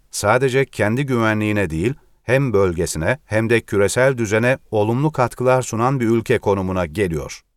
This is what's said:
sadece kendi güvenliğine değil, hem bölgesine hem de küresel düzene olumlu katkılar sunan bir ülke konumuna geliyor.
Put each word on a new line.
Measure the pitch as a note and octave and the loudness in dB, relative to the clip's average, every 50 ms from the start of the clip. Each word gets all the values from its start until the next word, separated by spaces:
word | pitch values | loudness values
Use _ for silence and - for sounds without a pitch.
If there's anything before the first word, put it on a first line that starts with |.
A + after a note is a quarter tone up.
| _ _ | _ _
sadece | - - G#2 G#2 A#2 B2+ C#3 C3 A#2+ C3+ C#3 | -8 -2 2 2 4 4 2 2 2 0 0
kendi | - - - G#2 G#2 A2+ C3+ D3 | -2 -2 -2 0 0 0 -2 -2
güvenliğine | C3 B2+ A#2 A2+ A2 G#2+ G#2+ G#2+ G#2+ G#2+ G#2 G2 D#2+ | -2 0 0 2 2 0 0 0 0 0 0 -2 -2
değil, | D#3+ D#3+ F#2+ B2 C#3 - _ _ _ _ | -2 -2 -2 -2 -4 -6 _ _ _ _
hem | _ - - D#3 C#3+ B2+ | _ 0 0 0 2 2
bölgesine | G2+ G2 G2 F2+ E2+ F2 E2+ - - D#2+ D#2+ G#2 B2+ - _ | 2 2 2 2 0 -2 -4 -4 -4 -2 -2 -2 -2 -4 _
hem | - G#2 A2 A2+ A2 | -4 -2 0 0 2
de | A#2 A2+ | 0 0
küresel | - - G#2+ G2 G2+ F#2+ - B2 B2+ C#3 C3+ A#2 | 0 0 0 2 2 2 2 2 2 2 2 0
düzene | A2+ F#2+ A2 A2 A#2+ B2 C3+ - _ - | -2 0 0 0 2 0 0 -2 _ -4
olumlu | A2+ G#2+ G#2 A2 A#2 C3 D3 D#3 | -2 0 0 0 0 0 0 0
katkılar | D#3 C#3+ B2 A2+ - - B2 B2 C3 B2+ | 0 0 -2 -2 -2 -2 0 2 2 0
sunan | B2 - A#2 A2 A#2 C3 C#3+ C3 | 0 -2 -4 -2 -2 0 0 0
bir | A#2 | 0
ülke | A2 A#2 A2+ A2 - A#2+ - | 0 0 0 0 0 -2 0
konumuna | - G#2+ G2 F#2+ F#2 F#2 F#2+ F#2 F2 | 2 0 0 0 0 -2 -2 -4 -4
geliyor. | D2+ D2+ G#2 G2+ E2+ E2 C#2+ C2 C2 - - _ _ _ | -4 -2 -2 -2 -2 -2 -6 -8 -10 -14 -18 _ _ _